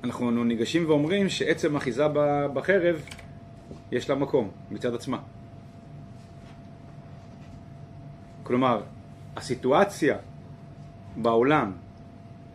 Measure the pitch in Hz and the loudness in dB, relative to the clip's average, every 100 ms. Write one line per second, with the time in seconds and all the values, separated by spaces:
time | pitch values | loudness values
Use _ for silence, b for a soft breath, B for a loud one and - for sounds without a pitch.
0 | 123 - 123 117 117 113 113 165 165 151 | -6 -2 0 2 2 2 2 2 6 4
1 | 147 202 190 - 131 165 160 147 131 120 | 4 4 2 2 0 2 2 2 0 2
2 | 151 147 147 143 143 135 151 190 170 165 | 2 4 4 4 2 0 4 6 6 2
3 | - - - - - - - - - 123 | -4 -14 -14 -16 -16 -18 -16 -16 -4 -2
4 | 117 135 139 143 101 - - 104 123 117 | 0 0 4 2 2 -6 -12 -6 -2 -2
5 | - 117 - - - - - - - - | -2 -6 -6 -16 -18 -18 -18 -18 -18 -16
6 | - - - - - - - - - - | -16 -18 -18 -18 -18 -18 -18 -18 -16 -16
7 | - - - - - - - - - - | -16 -18 -16 -18 -16 -16 -16 -16 -16 -16
8 | - - - - - 123 131 113 - - | -16 -16 -18 -16 0 4 4 2 -2 -14
9 | - - - - - 123 127 151 196 - | -16 -16 -12 -10 -4 0 4 6 6 4
10 | 147 107 - - - - - - - - | 2 2 -4 -16 -18 -18 -18 -16 -18 -16
11 | - - 113 113 131 151 110 87 - - | -12 0 4 6 6 4 2 -4 -14 -18
12 | - - - - - | -18 -18 -18 -18 -18